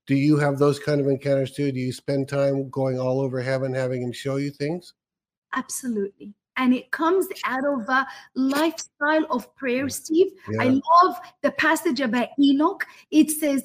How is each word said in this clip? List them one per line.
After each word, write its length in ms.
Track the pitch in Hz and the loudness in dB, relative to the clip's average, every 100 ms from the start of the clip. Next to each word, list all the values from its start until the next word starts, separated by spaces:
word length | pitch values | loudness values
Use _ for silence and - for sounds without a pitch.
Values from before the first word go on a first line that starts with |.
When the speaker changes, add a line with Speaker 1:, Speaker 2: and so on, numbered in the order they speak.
| - | 0
Speaker 1:
Do 100 | 139 | 2
you 200 | 147 147 | 4 4
have 240 | 147 139 | 2 2
those 200 | 143 139 | 2 2
kind 200 | - 143 | -2 0
of 80 | 139 | 0
encounters 460 | 135 139 135 131 | -2 0 0 -2
too? 180 | - 143 | -4 -4
Do 80 | 131 | -2
you 140 | 127 | -6
spend 340 | 123 - 139 135 | -6 -4 -4 -2
time 420 | 139 139 139 135 | 0 0 0 -4
going 300 | 131 135 127 | -4 -2 -2
all 220 | 127 131 | -2 0
over 200 | 135 127 | -2 -4
heaven, 320 | 123 135 131 | -2 -2 -2
having 280 | 131 127 127 | -2 -4 -4
him 80 | 123 | -6
show 240 | 120 139 139 | -8 -6 -4
you 160 | 143 | -6
things? 420 | - 143 175 - _ _ _ _ _ - | -6 -6 -6 -10 _ _ _ _ _ -10
Speaker 2:
Absolutely, 800 | 262 - - 254 214 196 - 208 - _ - | -10 -8 -10 -6 -4 -6 -8 -20 -20 _ -2
and 160 | 254 254 | 0 0
it 120 | - | -2
comes 360 | - 320 381 - - 220 | -2 0 0 -2 -6 -6
out 200 | 254 285 | -2 -2
of 160 | 269 214 | -2 0
a 160 | 262 269 - - - | -2 -2 -10 -12 -2
lifestyle 880 | 262 285 320 320 - - 294 311 311 | 0 2 0 -2 -14 -4 0 0 0
of 220 | 254 - - | -4 -6 -8
prayer, 340 | 269 247 277 | -4 -2 -2
Steve. 420 | - - 320 381 - - 110 | -6 -2 2 2 -2 -6 -2
I 60 | 254 | 2
Speaker 1:
Yeah. 140 | 269 - | 2 6
Speaker 2:
love 240 | 339 359 262 - _ | 6 6 2 -12 _
the 100 | 277 277 311 | -4 2 2
passage 360 | 311 349 262 | 2 0 0
about 280 | 254 247 233 - | 0 0 -2 2
Enoch. 480 | 285 277 320 392 - - - | 4 6 2 0 -10 -14 0
It 220 | 302 302 | 4 4
says, 320 | - 302 277 | 2 0 0